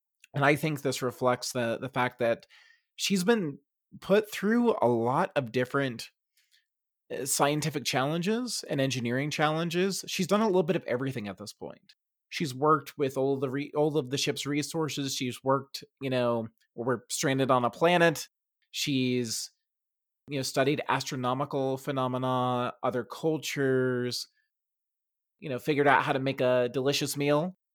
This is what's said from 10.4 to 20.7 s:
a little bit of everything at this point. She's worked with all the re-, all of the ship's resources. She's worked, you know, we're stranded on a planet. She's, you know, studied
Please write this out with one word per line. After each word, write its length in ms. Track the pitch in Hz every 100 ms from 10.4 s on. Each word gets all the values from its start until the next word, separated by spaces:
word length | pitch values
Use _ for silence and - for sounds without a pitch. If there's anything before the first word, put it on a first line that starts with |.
a 40 | 220
little 160 | 180
bit 140 | 156 160
of 80 |
everything 420 | - 123 135 131 101
at 100 | -
this 160 | 104
point. 420 | - 71 - _ - _ _ -
She's 260 | - 156
worked 420 | 127 151 151 - -
with 200 | 135 131
all 240 | 135 139
the 100 | 135
re-, 220 | 135 143 151
all 220 | 151 151
of 120 | 127
the 80 | 135
ship's 280 | - 123 139
resources. 720 | 147 143 165 156 147 139 -
She's 260 | 127 117
worked, 400 | 131 135 135 - - -
you 100 | 135
know, 360 | 127 120 117 113 _ _ -
we're 240 | 117 117 -
stranded 420 | - 147 135 131
on 140 | 127
a 60 | 120
planet. 580 | - 165 175 170 151 - _ _ _ _
She's, 800 | - - 131 127 123 117 107 - _ _ _ _ _ _ _ -
you 60 | 143
know, 40 |
studied 380 | 127 - 135